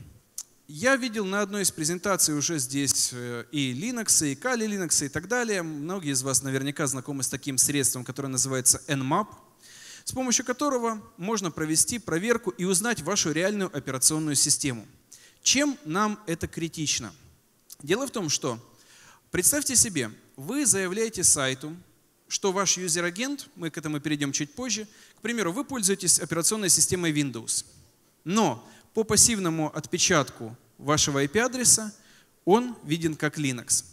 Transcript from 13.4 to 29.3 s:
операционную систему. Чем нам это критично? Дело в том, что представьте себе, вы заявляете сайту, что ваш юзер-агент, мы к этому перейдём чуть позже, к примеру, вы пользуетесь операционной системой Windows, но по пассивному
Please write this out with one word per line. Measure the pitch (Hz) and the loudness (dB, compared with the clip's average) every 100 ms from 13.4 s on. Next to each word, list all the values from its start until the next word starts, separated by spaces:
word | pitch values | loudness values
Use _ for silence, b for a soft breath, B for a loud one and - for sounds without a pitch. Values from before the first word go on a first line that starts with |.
| 190 208 185 143 | 0 0 -4 -4
операционную | 139 131 - 156 156 135 | -6 2 2 2 0 2
систему. | 151 - 143 117 104 - _ B B B | 2 2 0 -2 -8 -20 _ B B B
Чем | - 254 294 247 | 2 4 2 0
нам | 156 175 214 208 - | -4 0 0 -2 -6
это | 165 - | -6 -6
критично? | - 165 165 147 - 110 - - _ _ _ _ - | -6 -6 -4 -2 -2 -4 -14 -20 _ _ _ _ -14
Дело | 143 208 269 | -2 0 0
в | |
том, | 240 165 | -2 -2
что | - 139 117 - B B B B B _ | 0 -2 -4 -10 B B B B B _
представьте | 165 180 294 277 240 | 2 2 2 2 2
себе, | 233 165 113 101 - - | 2 0 -4 -6 -20 -14
вы | 143 277 262 | -6 0 2
заявляете | 196 185 196 226 196 | 2 0 -2 -4 2
сайту, | 170 156 131 131 151 175 - _ _ _ _ | 4 4 2 -2 -8 -12 -18 _ _ _ _
что | - 196 | -2 0
ваш | 185 190 180 | 2 0 0
юзер-агент, | 185 175 175 175 262 285 - - | 0 0 0 -2 -4 -4 -10 -8
мы | 165 | -8
к | 170 | -6
этому | 156 151 | -4 -4
перейдём | 151 151 143 | -2 -2 -2
чуть | - 147 | -2 -6
позже, | - 254 208 208 B B _ | -6 -4 -4 -6 B B _
к | |
примеру, | 220 233 175 | -4 -2 -2
вы | 196 | -2
пользуетесь | - 262 190 196 175 - | -4 -2 0 0 2 2
операционной | 170 165 170 220 190 | 2 0 0 0 2
системой | - - 185 170 | 4 4 2 2
Windows, | 147 143 113 110 - - - - _ _ _ | 2 0 -4 -4 -6 -6 -18 -20 _ _ _
но | 151 214 185 113 B B _ - | -2 2 2 0 B B _ -2
по | |
пассивному | 214 208 233 | 2 4 4